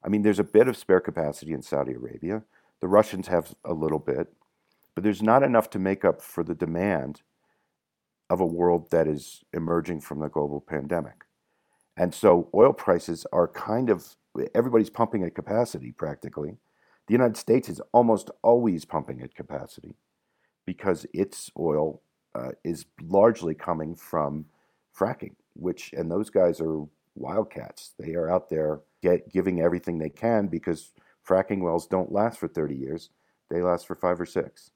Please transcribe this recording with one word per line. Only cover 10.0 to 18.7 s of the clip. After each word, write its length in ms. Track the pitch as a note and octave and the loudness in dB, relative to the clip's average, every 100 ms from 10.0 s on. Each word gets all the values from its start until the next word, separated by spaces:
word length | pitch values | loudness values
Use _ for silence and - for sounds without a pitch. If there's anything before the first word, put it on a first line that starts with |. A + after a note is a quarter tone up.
| - D2 | -8 -8
the 80 | D2+ | -6
global 320 | D2+ D2 C#2+ | -4 -4 -6
pandemic. 680 | - D#2 C#2 E2+ C#2+ - _ _ _ _ _ _ _ - | -8 -8 -4 -6 -6 -14 _ _ _ _ _ _ _ -2
And 200 | F2+ - | -2 4
so 340 | G#2+ F2 E2 - | 6 6 4 6
oil 180 | C3 | 6
prices 540 | C#3 - F2 - E2 - | 4 0 0 0 -10 -4
are 160 | E2+ E2+ | 0 0
kind 440 | - - A2+ B2+ | -2 -6 -2 0
of, 240 | F#2 - _ _ - - - | 0 -2 _ _ -8 -2 0
everybody's 340 | B2 A#2 G#2+ | 2 2 2
pumping 340 | - A2+ G#2+ | -2 -2 -2
at 120 | F2 - | -4 -8
capacity 560 | D#2 G#2+ A#2+ D#2 B1 | -4 -2 -2 -6 -14
practically. 680 | - D#2+ D2 D#2+ - D2+ G#2+ _ _ _ _ _ | -10 -8 -8 -12 -10 -10 -12 _ _ _ _ _
The 80 | |
United 240 | A2+ B2 G#2+ | 4 4 0
States 320 | - B2 - | 2 2 2
is 100 | E2+ - | -12 2
almost 400 | A#2+ A#2+ G#2 - - | 4 6 2 0 -2
always 440 | A#2 A#2+ A#2 | 4 4 2